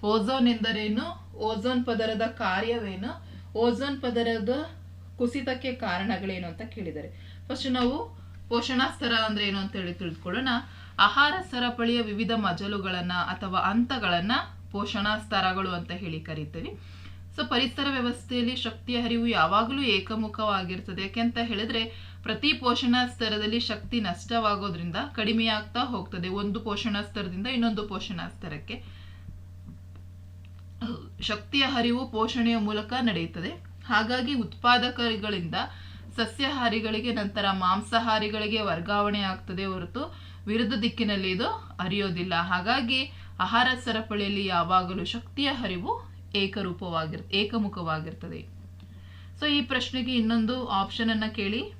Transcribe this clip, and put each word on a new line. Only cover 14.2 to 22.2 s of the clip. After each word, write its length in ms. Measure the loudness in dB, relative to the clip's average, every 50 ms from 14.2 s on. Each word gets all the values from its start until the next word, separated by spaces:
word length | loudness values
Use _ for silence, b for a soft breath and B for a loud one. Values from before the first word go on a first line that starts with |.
| 4 4 2 2 0 -2 -8 -14 -14 -6 -4
ಪೋಷಣಾ 460 | -2 -2 -2 -2 0 2 2 2 0
ಸ್ತರಗಳು 520 | 0 0 0 2 4 4 2 2 0 0
ಅಂತ 200 | -2 -4 -4 -4
ಹೇಳಿ 300 | -6 -6 -4 -4 -6 -6
ಕರಿತೀವಿ. 600 | -6 -6 -6 -6 -6 -6 -6 -6 -8 -8 -8 B B B B B B B B B B B -6
So 100 | -4 -2
ಪರಿಸರ 400 | 0 2 2 2 2 0 -2 -2 0
ವ್ಯವಸ್ಥೆಯಲ್ಲಿ 680 | 0 0 0 0 -2 -2 -6 -2 0 2 2 2 0
ಶಕ್ತಿಯ 440 | 0 -4 -4 -6 -6 -4 -2 0 0
ಹರಿವು 260 | 2 2 2 2 4
ಯಾವಾಗಲೂ 560 | 4 6 6 6 8 8 6 6 4 2 0 4
ಏಕಮುಖವಾಗಿರ್ತದೆ. 1200 | 4 4 4 2 0 -2 -2 -2 -2 -2 0 0 2 2 2 0 -2 -4 -6 -6 -6 -6 -4 -4
ಯಾಕೆಂತ 360 | -4 0 2 2 2 2 0 0
ಹೇಳಿದ್ರೆ 420 | 0 0 -2 -2 0 0 0 -2 -2 B B B B B B